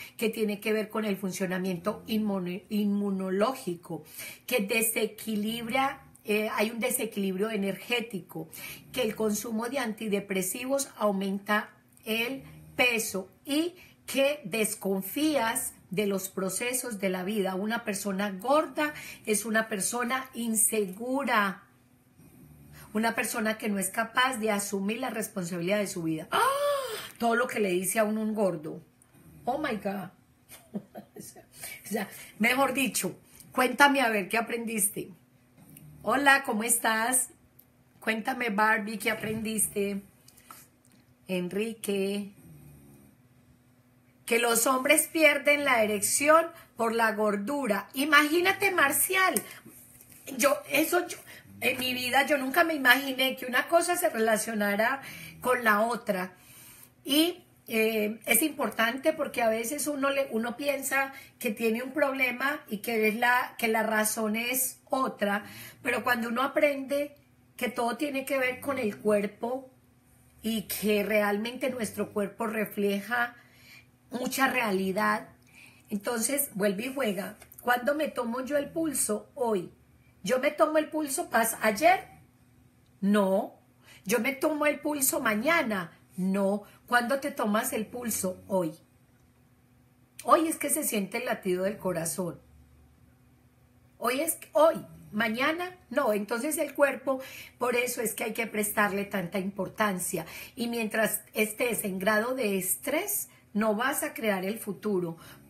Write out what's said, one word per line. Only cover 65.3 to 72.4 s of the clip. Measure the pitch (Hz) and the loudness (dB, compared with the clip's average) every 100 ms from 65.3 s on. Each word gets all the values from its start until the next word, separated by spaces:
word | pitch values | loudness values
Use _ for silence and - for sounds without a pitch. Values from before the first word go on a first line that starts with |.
| 202 - - - - | 0 -4 -16 -18 -8
pero | 254 240 | -2 0
cuando | 240 240 233 | 2 0 0
uno | 233 | 0
aprende | 277 302 302 269 269 285 294 - _ _ _ - | 0 2 2 2 -2 -2 -2 -8 _ _ _ -6
que | 240 | -6
todo | 240 233 233 | -2 -2 0
tiene | 294 269 | -2 -2
que | 262 269 | -2 0
ver | 254 254 | 0 -2
con | 277 262 | -4 -2
el | 220 - | -2 -2
cuerpo | 208 208 202 - 240 269 - - _ _ _ _ _ - | 2 2 0 -4 -4 -4 -8 -20 _ _ _ _ _ -8
y | 220 220 | -4 -2
que | - - 208 208 | -4 -2 0 2
realmente | 202 214 202 202 226 254 269 | 2 2 2 0 -2 -4 -4
nuestro | 247 208 208 202 | -2 -4 -4 -4
cuerpo | 208 196 - | -2 -4 -4